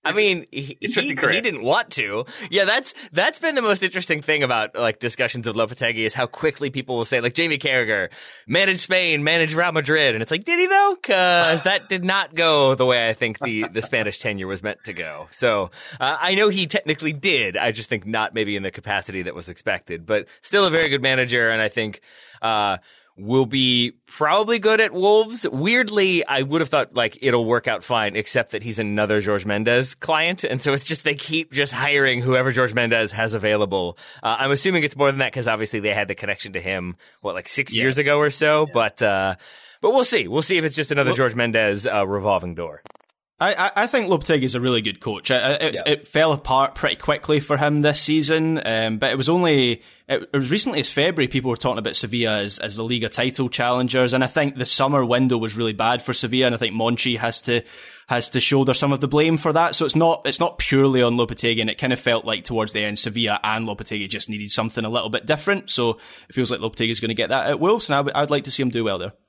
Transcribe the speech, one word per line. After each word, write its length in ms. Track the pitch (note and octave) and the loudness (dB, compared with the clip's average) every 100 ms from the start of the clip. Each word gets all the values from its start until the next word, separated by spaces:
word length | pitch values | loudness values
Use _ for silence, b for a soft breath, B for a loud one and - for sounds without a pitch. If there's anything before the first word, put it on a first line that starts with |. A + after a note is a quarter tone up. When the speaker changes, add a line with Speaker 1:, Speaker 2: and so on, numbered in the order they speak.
Speaker 1:
I 60 | D3+ | 0
mean, 320 | G3 G#3 F3+ - | 2 2 0 -4
he, 260 | C3 C#3 - | -12 -12 -8
Speaker 2:
Interesting 360 | G#3+ - D4 C#4 | -4 -2 -2 0
Speaker 1:
he, 40 | |
Speaker 2:
career. 120 | B3+ | 0
Speaker 1:
he 80 | G3 | 2
didn't 220 | A#3 D3 | -2 -4
want 260 | A#2 F#3+ A#3 | 0 0 0
to. 320 | - G#2 G#2+ C3 B G#3 | -4 -4 -4 -8 B -2
Yeah, 120 | F3+ | 0
that's, 280 | F#3+ A#3+ C4 - A#3 | 2 0 -2 -14 -6
that's 280 | D#3 A#3 D4+ | 0 0 0
been 160 | E4 | -2
the 60 | C#4+ | 0
most 180 | A3 G3 | 0 0
interesting 380 | F#3+ F#3 F3 D3+ | 0 -4 -2 -2
thing 220 | D3+ D3+ | 0 0
about, 320 | C3 A#2 G#2+ - | 2 0 -2 0
like, 220 | A#2 G#2+ | 0 0
discussions 480 | A#2+ - A#2+ B2+ A#2 | -6 -2 -2 -2 -4
of 80 | |
Lopetegui 500 | G#2+ A2 B2 A#2 A2+ | -2 -2 0 -4 0
is 80 | A2 | -2
how 140 | - B2 | -2 -4
quickly 420 | - D#3+ - C#3+ | -2 -2 -2 -6
people 260 | C3 C3 A#2+ | -6 -4 -4
will 60 | |
say, 140 | A2+ B2+ | 0 0
like, 140 | A#2+ | 0
Jamie 240 | B2+ E3+ D3 | -2 -2 -2
Carragher, 520 | C#3+ C3 A2 G#2 F2+ B B B - | 0 0 2 0 -2 B B B -2
"Manage 320 | D#3+ G3 F3+ | 2 2 0
Spain, 420 | - F#3 F3 D3+ | 0 0 2 0
manage 300 | D3 E3+ D#3+ | 2 2 2
Real 160 | D#3 F3 | 2 0
Madrid." 400 | D#3+ C#3 D#3 C#3 | 0 2 4 4
And 80 | A2 | 2
it's 100 | A2+ | -4
like, 140 | E3 | -4
"Did 140 | A3+ F4 | 0 2
he 80 | F#4 | 4
though?" 280 | G4 G4+ F#4 | 4 4 0
'Cause 640 | - G3 F3+ F3 E3+ D#3+ | 0 2 4 4 4 2
that 260 | F#3 G3 - | 0 -2 -2
did 160 | F#3 | -4
not 300 | F3+ G3 F3+ | 0 -2 -2
go 400 | E3 E3 D3 C3+ | 0 2 6 4
the 100 | C3 | 4
way 240 | B2+ B2 A2+ | 4 4 2
I 40 | |
think 260 | A2 A#2 G#2+ | 0 -4 -4
the, 280 | A#2 A2 A2 | -4 -2 -2
the 120 | G#2+ | -4
Spanish 380 | G#2+ A#2+ G#2 - | -2 -2 -2 -4
tenure 280 | A#2+ G2+ F#2+ | -6 -6 -6
was 140 | F#2+ | -6
meant 200 | G#2 - | -6 -8
to 80 | - | -12
go. 340 | F2 D#2+ D2+ - | -10 -10 -12 -16
So, 400 | - B2 G#2 F2+ B B B | -2 0 0 -2 B B B
uh, 160 | C3 D3+ | -4 0
I 140 | F3 | 0
know 120 | F#3+ G#3+ | 2 2
he 180 | F#3+ E3+ | 2 -2
technically 440 | G3 D3+ D3+ D#3 | -2 -2 -2 -4
did. 460 | D3 G3 C#3+ G#2 F#2 | -2 0 2 0 0
I 140 | A#2 | -2
just 160 | A2 A2 | -2 -6
think 160 | A2 | -6
not 280 | F#2+ A2+ A2 | -4 -4 -2
maybe 220 | A2 G#2 | -2 -4
in 80 | G2+ | -4
the 80 | F#2+ | -6
capacity 520 | - G#2+ G2+ - F#2+ | -10 -6 -6 -4 -8
that 100 | F2+ | -8
was 140 | F2 F2 | -10 -16
expected, 560 | F2 - F#2 - E2+ | -8 -4 -4 -6 -12
but 220 | E2 G#2 - B | -2 -2 -2 B
still 220 | - G3+ | -2 2
a 40 | F#3+ | 2
very 180 | D#3+ D#3 | 2 0
good 120 | C3+ | 0
manager. 480 | C3 C3 B2 B2 A2+ | 0 0 0 2 2
And 120 | A2+ | 2
I 60 | G#2+ | 0
think, 300 | - G#2+ G2+ B B B B | -2 -4 -8 B B B B
uh, 360 | A2+ G#2+ G2+ F#2 b b b - | -2 0 0 -2 b b b -14
will 280 | G2+ B2+ B2 | 0 0 2
be 460 | C3+ B2+ B2 A#2+ - | 0 2 2 0 -6
probably 540 | _ - D3+ F#3+ A3 A#3 | _ -2 2 2 2 0
good 200 | G#3 A3 | 2 4
at 140 | A3 | 2
Wolves. 540 | F3+ G3 G#3+ A3 A#3 - | 2 4 4 4 -2 -4
Weirdly, 720 | C3 F3 B3 G#3+ G#3 F#3+ F3 - | -2 2 2 2 2 2 2 0
I 160 | C3+ | -2
would 180 | C3+ D#3+ | 0 0
have 80 | D3+ | 2
thought, 240 | D3 A#2+ | 0 0
like, 240 | B2 A2+ - | 0 -2 0
it'll 260 | C3+ A#2+ | 2 2
work 220 | A2+ A#2+ B2 | 2 0 0
out 160 | G#2 | -4
fine, 320 | - A#2 G#2 | -2 0 0
except 360 | G2+ G#2 C3 A2+ | -2 -2 -2 -2
that 100 | G#2+ | -6
he's 160 | A#2 A2 | -6 -4
another 420 | G#2+ G#2 G#2+ G#2+ | -2 0 2 2
Jorge 200 | G2+ G2+ | 2 -2
Mendes 500 | F#2+ G#2 A2 B2 C3 | 0 0 2 2 0
client. 480 | - - D#3 E3+ F3+ | -8 -2 0 0 -2
And 180 | - C3 | -4 -2
so 100 | C#3+ | 0
it's 140 | C3+ | 0
just, 180 | - D#3+ | -2 -4
they 120 | D3+ | -4
keep 360 | C#3+ - D#3+ E3 | -4 -4 -4 -4
just 220 | C3+ C#3 | -4 -2
hiring 480 | A#2+ C#3 C#3+ C3+ B2 | -2 0 2 2 2
whoever 300 | B2 B2+ C3 | 2 2 2
Jorge 220 | B2 B2 | 2 2
Mendes 380 | A#2 A#2 A2+ G#2+ | 2 2 2 0
has 200 | G#2 A2+ | -2 -2
available. 640 | A2 G#2+ G#2+ G2 G2 F2 E2+ B B | 0 2 2 2 0 -4 -8 B B
Uh, 140 | A2 A2+ | -4 0
I'm 140 | C3+ | 0
assuming 320 | C#3 F#3 F3 | 0 2 0
it's 120 | C#3+ | -2
more 140 | C3+ C#3 | 2 2
than 80 | C3+ | 2
that, 160 | B2+ | -2
'cause 140 | C3 A#2 | -2 -2
obviously 320 | G#2+ A2 A2 | -2 -2 -2
they 160 | G#2+ | 0
had 120 | G#2 G2 | 0 -2
the 60 | |
connection 400 | F#2+ G2+ G2 G2+ | -6 -6 -6 -6
to 80 | F#2 | -8
him, 340 | F#2 F#2+ F2+ F2 b b | -4 -4 -6 -10 b b
what, 120 | G2+ | -8
like, 140 | F2+ - | -8 -6
six 280 | - F2+ | -6 -2
Speaker 2:
Yeah. 60 | A2+ | 0
Speaker 1:
years 120 | C3 C3 | 0 0
ago 220 | C#3 D3 | 2 2
or 100 | D3 | 0
so? 380 | C#3 D3+ D3+ D3+ | 2 2 2 2
Speaker 2:
Yeah. 40 | |
Speaker 1:
But, 300 | A#2 A2 - | 0 0 0
uh, 340 | A2 G2 F#2+ F#2 B B B B | 2 2 0 -4 B B B B
but 140 | G3+ | 2
we'll 100 | C4 | 4
see. 220 | B3 A3+ F#3+ | 4 0 0
We'll 160 | C#3 | -2
see 140 | D#3 F3+ | 0 0
if 60 | |
it's 120 | D#3+ | 0
just 160 | C#3 C#3+ | -2 -2
another 180 | C#3+ C3 | 0 2
Speaker 3:
Well 80 | B2 | 2
Speaker 1:
Jorge 160 | B2+ | 0
Mendes, 540 | A#2 A#2 A2+ G#2+ G2+ A2+ | 2 0 2 2 0 0
uh, 180 | G#2 | 0
revolving 480 | G2 G2+ G2+ F#2+ F2 | 0 0 2 0 -2
door. 300 | E2+ E2 D2 - - _ _ _ _ | -8 -10 -10 -20 -20 _ _ _ _
Speaker 3:
I, 140 | F3+ | 0
I, 180 | E3+ F#3+ G3 | 2 0 0
I 40 | A3+ | 0
think 200 | C4+ G3 | 0 2
Lopetegui 360 | E3+ - D3+ | 0 2 0
is 120 | B2+ | 2
a 40 | B2 | 0
really 220 | B2+ A#2+ | 0 0
good 180 | G#2 F#2+ | 0 -6
coach. 300 | - G2+ - | -8 -6 0
I, 80 | B2+ | 2
I, 140 | A#2+ | 2
it, 200 | D3 D#3 | 0 -2
Speaker 4:
Yeah. 60 | - D3 | -2 0
Speaker 3:
it 160 | D3 - | -2 0
fell 260 | D3+ D#3+ | 2 2
apart 400 | C#3+ - C3 C3+ | 2 2 2 2
pretty 220 | - D3 | 0 -4
quickly 440 | - - D3 - D3+ | -2 -2 -2 2 0
for 160 | D3 | 2
him 260 | C#3+ D3 D3 | 0 2 4
this 200 | D3 D3 | 2 2
season, 580 | - D#3 D3 D#3+ D#3+ D#3 | 2 2 2 2 2 0
um, 320 | - A2 A2+ A2 | 0 0 0 0
but 140 | C3 | 0
it 40 | |
was 140 | C3 C3 | 0 2
only, 540 | F3 E3+ C#3+ B2 A2+ b b - | 2 4 4 4 0 b b -4
it, 200 | C3+ - | -4 -2
it 0 | |
was 160 | C#3 B2+ | -2 0
recently 300 | G3+ C4 E3+ | 0 0 -2
as 100 | A#2+ | -2
February 380 | - D#3+ E3 B2 | 0 0 0 -2
people 240 | C3+ B2+ | 0 -2
were 40 | A#2 | -2
talking 200 | B2 A2+ | -2 -2
about 180 | G#2+ | -2
Sevilla 440 | - A2 A#2+ A2+ G#2+ | -4 -2 -2 0 0
as, 180 | G2+ - | -2 -4
as 200 | G#2+ G2+ | -6 -6
the 60 | |
Liga 260 | A2+ A#2+ A2 | -4 -2 -2
title 380 | - B2+ B2 B2 | -2 -2 -2 -4
challengers, 680 | - A#2+ B2 B2 B2+ B2+ | 0 0 0 0 2 2
and 100 | C3 | 2
I 40 | B2+ | 0
think 280 | E3 C#3+ | 0 -2
the 100 | C3+ | -2
summer 400 | B2 - C#3 C#3 | -2 0 2 2
window 320 | A#2+ B2 C3 A#2+ | 2 2 2 2
was 180 | A2 | -2
really 180 | G#2 A2+ | -2 -4
bad 280 | G#2 A2+ A#2+ | 0 0 0
for 120 | - | -2
Sevilla, 340 | B2 A#2+ B2+ B2+ | -4 -2 2 2
and 80 | |
I 20 | A#2 | 2
think 160 | A#2 | -4
Monchi 420 | A2 A2+ A#2+ B2+ A2+ | 0 0 0 -2 -2
has 240 | A#2 - | -2 -4
to, 200 | - A#2 - B B B - | -2 -2 -2 B B B -4
has 240 | B2 - | -2 0
to 80 | B2+ | -2
shoulder 340 | - C#3 C3 | 2 2 4
some 180 | B2 C#3+ | 2 0
of 100 | C#3 | 0
the 60 | C#3 | 0
blame 300 | D3 D#3+ D#3 | 2 2 2
for 160 | D#3+ | 2
that. 220 | D3+ E3+ | 2 2
So 100 | - | 0
it's 100 | D3 | 0
not, 280 | D#3 E3 E3 | 4 4 2
it's 140 | - C3 | -2 0
not 180 | E3+ - | -2 -2
purely 460 | - C3+ C#3 B2+ | 2 4 4 4
on 120 | A#2+ | 2
Lopetegui, 460 | A#2+ A#2 A#2 A#2 A2+ | 2 -2 0 -2 0
and 80 | A2 | -2
it 80 | - | -4
kind 160 | C3 | -2
of 60 | B2 | 0
felt 260 | - A2+ | 0 0
like 180 | A2+ G#2+ | -2 -6
towards 300 | - A2+ G#2+ | -4 -2 -2
the 100 | G#2+ | -2
end 140 | G#2 G#2 | -2 -2
Sevilla 420 | A#2 G#2+ A2 G#2 | -4 -2 -2 0
and 240 | G#2+ A2 A2+ | -2 -2 -4
Lopetegui 420 | G2+ G#2+ G#2+ G2 | -10 -8 -8 -8
just 200 | A2+ - | -8 -8
needed 180 | G#2+ G#2 | -8 -4
something 340 | - A2+ - | -4 -2 -2
a 60 | G#2+ | -2
little 200 | A#2+ A2 | -2 -2
bit 180 | A#2 A2+ | -6 -2
different. 420 | D3+ G3 G3 - | -2 0 -2 -2
So 300 | B2+ A#2 A2+ B B B | -2 0 -2 B B B
it 60 | |
feels 160 | - B2 | -4 -2
like 100 | B2+ | -2
Lopetegui 300 | A2 - A2+ | -6 -2 -2
is 100 | G#2+ | -2
gonna 120 | A2+ | -4
get 160 | A2+ F#2 | -2 0
that 220 | C3 - | 0 0
at 80 | D3 | 0
Wolves, 280 | F3 A3+ - | 2 2 2
and 100 | C#3+ | 0
I 40 | |
would, 120 | C#3+ | 0
I'd 160 | C#3 C#3+ | -2 0
like 140 | D3 | -2
to 60 | C#3 | -2
see 120 | - | -2
him 60 | B2+ | -2
do 140 | A#2 | 0
well 140 | A2 F#2+ | -2 -2
there. 160 | F#2 _ | -6 _